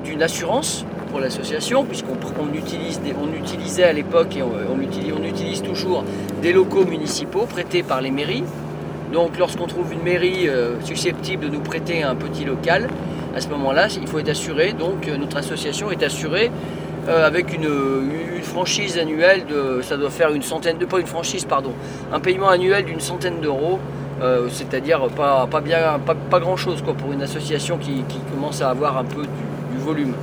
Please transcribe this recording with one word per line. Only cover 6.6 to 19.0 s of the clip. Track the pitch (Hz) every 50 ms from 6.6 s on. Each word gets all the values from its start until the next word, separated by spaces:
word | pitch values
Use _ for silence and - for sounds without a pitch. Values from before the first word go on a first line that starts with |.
| 185 196 - 196 190
municipaux | 175 160 156 151 147 - - 143 117 - 190 233
prêtés | 233 - 175 170 - - 180 160
par | 143 143 131
les | 131 135
mairies. | 131 139 147 151 208 254 - - - - - - - - - - - - - -
Donc | - 165 170 165 160 180
lorsqu'on | 180 165 - - 175 165
trouve | - 175 175 160
une | 165 160
mairie, | 165 175 180 175 175 185 185 185 180 151
euh, | 135 123 120 120 120 113
susceptible | - - 160 - - 175 160 - - 196 190 156 156
de | 147
nous | 143 151
prêter | 156 156 156 160 156 175 170 165
un | 151 135 123
petit | - 156 151 - - 151
local, | 139 131 120 - 165 170 202 226 254 - - - - - - - - -
À | 135
ce | 127 -
moment-là, | 151 143 139 135 135 156 196 214 - 185
il | 147 -
faut | 156 156
être | 147 151
assuré, | 147 - - 160 156 147 165 196
donc, | - - 160 175 190 156 -
euh, | 151 147
notre | 139 147 - -
association | 143 - - 160 151 - 147 135 - 208 208
est | 180 160
assurée, | 196 - - - 165 151 156 196 226 240 - - - - - - - - - - - 156
euh, | 165 160 156
avec | 156 151 175 175 151 160
une, | 160 156 151 147 143 139 135 135 131 135 139 151 160 165 170 175
une | 175
franchise | 151 - - 175 185 175 - - 208 190 175
annuelle | 175